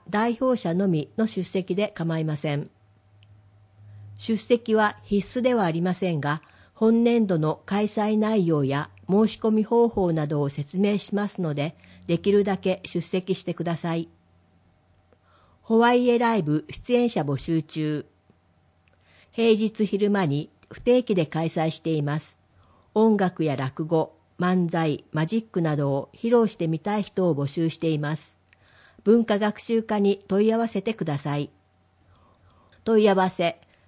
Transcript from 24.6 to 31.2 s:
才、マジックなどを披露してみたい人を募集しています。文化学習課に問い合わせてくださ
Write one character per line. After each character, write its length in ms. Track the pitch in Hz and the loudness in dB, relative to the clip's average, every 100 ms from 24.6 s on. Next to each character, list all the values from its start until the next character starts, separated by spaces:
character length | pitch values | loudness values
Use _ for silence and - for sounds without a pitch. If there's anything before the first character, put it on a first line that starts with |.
| 170 | 0
才、 340 | 175 160 139 - | 0 -2 -2 -6
マ 160 | 156 160 | -4 -2
ジ 100 | 226 | -2
ッ 80 | 220 | -4
ク 140 | 185 | -2
な 140 | 165 147 | -2 0
ど 160 | 143 | 0
を 180 | 139 - | -2 -6
披 180 | - 226 | -6 2
露 160 | 233 220 | 2 2
し 80 | - | 0
て 120 | 165 | -4
み 120 | 160 | -4
た 180 | 202 208 | -4 -4
い 60 | |
人 260 | - - 180 | -4 0 0
を 60 | 143 | 0
募 100 | 143 | -2
集 240 | 170 165 | -2 -4
し 80 | - | -2
て 120 | 165 | -2
い 100 | 151 | -2
ま 160 | 147 156 | -4 -6
す。 240 | - - _ _ _ _ _ _ | -10 -20 _ _ _ _ _ _
文 220 | 196 233 226 | 4 4 4
化 120 | 208 | 0
学 220 | 214 - | -2 -4
習 240 | - 226 | -2 -2
課 160 | 220 208 | 0 0
に 240 | 202 196 - | 2 0 0
問 200 | 196 220 | 2 2
い 40 | |
合 60 | 226 | 2
わ 100 | 226 | 0
せ 140 | 190 | -4
て 140 | 226 220 | -4 -4
く 100 | 160 | -4
だ 140 | |
さ 180 | 143 | -4